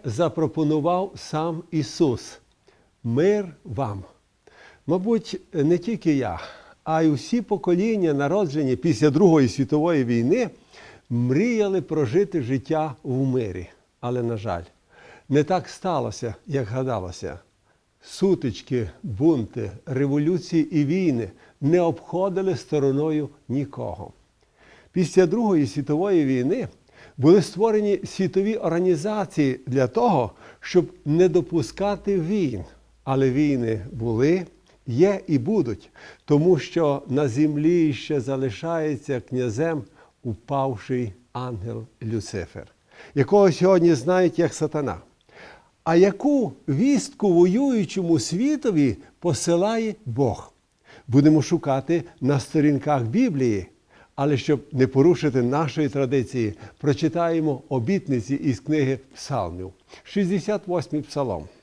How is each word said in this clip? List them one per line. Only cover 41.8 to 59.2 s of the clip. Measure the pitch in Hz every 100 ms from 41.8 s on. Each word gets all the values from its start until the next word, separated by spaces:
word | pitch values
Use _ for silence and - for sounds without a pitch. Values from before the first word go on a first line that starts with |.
| 117 -
Люцифер, | 110 110 - 104 80 - - _ _ - - -
якого | 135 202 196
сьогодні | - 180 190 170
знають | 147 131 185 180 170
як | 165
сатана. | - 160 156 135 82 - _ _ - - - _ _
А | - 170
яку | 196 196 285 285 202 - -
вістку | 139 262 277 - - 208
воюючому | 170 180 202 277 233 190 190 170 165
світові | - 170 269 302 247 170 139 92 - _
посилає | 175 135 - 170 202 226 226 202 -
Бог? | 117 131 92 - _ _ _ _ - -
Будемо | 123 147 156
шукати | 139 170 147 135 135 170 - -
на | 131 143
сторінках | - 160 147 139 147 143
Біблії, | 117 160 254 143 127 104 90 _ _ _ _ -
але | 143 139
щоб | - 143 -
не | 135 131
порушити | 135 156 175 151 127
нашої | 123 131 156 156 147
традиції, | 139 131 139 113 131 110 - - -
прочитаємо | 139 135 160 170 170 165 156 127 -
обітниці | 135 117 190 - 131 110 139
із | - 123
книги | - 156 135 135 -
Псалмів. | -